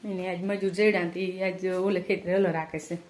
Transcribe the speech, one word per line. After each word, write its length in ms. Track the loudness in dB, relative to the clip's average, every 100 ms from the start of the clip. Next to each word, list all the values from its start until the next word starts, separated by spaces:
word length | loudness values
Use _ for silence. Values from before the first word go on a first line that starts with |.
| -6
એને 200 | -4 -4
આજ 140 | -4
મજૂર 260 | -2 0 0
જડ્યા 340 | 4 4 4
તે 400 | 0 -2 -4 -2
આજ 220 | -2 -2 -2
ઓલે 340 | 0 2 0
ખેતરે 340 | 0 -2 2
હલર 180 | 2 4
રાખે 260 | 2 -4 -8
છે. 160 | -8 -10 -10